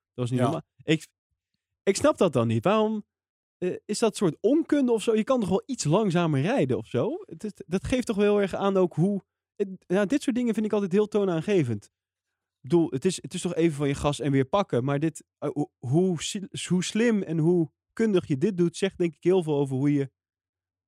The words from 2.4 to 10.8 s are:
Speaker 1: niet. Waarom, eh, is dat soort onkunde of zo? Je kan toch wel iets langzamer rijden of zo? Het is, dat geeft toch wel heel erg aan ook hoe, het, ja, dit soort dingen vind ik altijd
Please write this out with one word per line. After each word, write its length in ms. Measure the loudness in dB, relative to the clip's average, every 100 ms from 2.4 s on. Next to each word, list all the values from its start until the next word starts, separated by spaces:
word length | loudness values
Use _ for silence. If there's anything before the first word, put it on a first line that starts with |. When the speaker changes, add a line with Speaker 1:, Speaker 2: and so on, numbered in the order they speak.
| 2
Speaker 1:
niet. 160 | 2
Waarom, 420 | 2 2 0 -2 -10 _ _ _ _ _
eh, 180 | -8 -8 -8
is 140 | -2
dat 160 | -2 0
soort 220 | -2 0
onkunde 500 | 2 2 2 2 2
of 120 | 0
zo? 120 | 2 0
Je 80 |
kan 160 | 2 0
toch 100 | 0
wel 140 | -2 -2
iets 180 | -6
langzamer 580 | 0 2 2 2 2 0
rijden 360 | 0 0 0 -2
of 100 | -2
zo? 300 | -4 -2 -6 -12
Het 180 | -12
is, 80 | -12 -14 -6
dat 180 | -6 -2
geeft 200 | -2 -2
toch 80 | 0
wel 100 | 2
heel 160 | 2
erg 120 | 0 -2
aan 220 | 0 2
ook 180 | 0 2
hoe, 280 | 0 0 -8 _ _ -8
het, 140 | -8 -8 _
ja, 180 | -2 0
dit 160 | 0
soort 140 | 0 -2
dingen 180 | -2
vind 120 | -2 0
ik 80 |
altijd 180 | -2